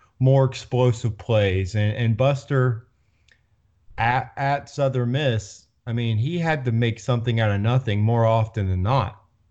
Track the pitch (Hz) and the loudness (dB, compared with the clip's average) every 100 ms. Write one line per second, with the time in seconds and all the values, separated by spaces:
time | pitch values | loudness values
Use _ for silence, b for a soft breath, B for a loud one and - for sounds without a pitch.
0 | B _ 131 135 131 - - 123 127 120 | B _ 4 4 2 -2 -4 0 2 0
1 | 113 95 - 110 101 92 90 107 104 107 | -4 -6 0 2 2 0 -2 0 -2 0
2 | 117 110 135 135 - 139 127 113 - _ | 0 2 2 0 -2 0 0 -2 -10 _
3 | _ _ b b b _ _ _ - - | _ _ b b b _ _ _ -14 -2
4 | 113 127 120 - 139 143 - - 135 127 | 0 0 -4 -4 -2 -2 -6 -4 -2 0
5 | 120 135 143 113 - - _ _ 123 117 | -2 0 0 -2 -6 -16 _ _ -8 -4
6 | 117 110 135 175 165 156 123 113 120 110 | -2 -2 -2 -2 -2 -2 -2 0 0 -2
7 | - 120 120 113 107 101 110 127 113 104 | -2 -2 0 0 0 0 0 0 0 0
8 | 110 117 113 113 110 107 95 92 98 135 | 2 2 2 2 0 -2 -2 -2 0 0
9 | 92 - _ _ _ | -2 -8 _ _ _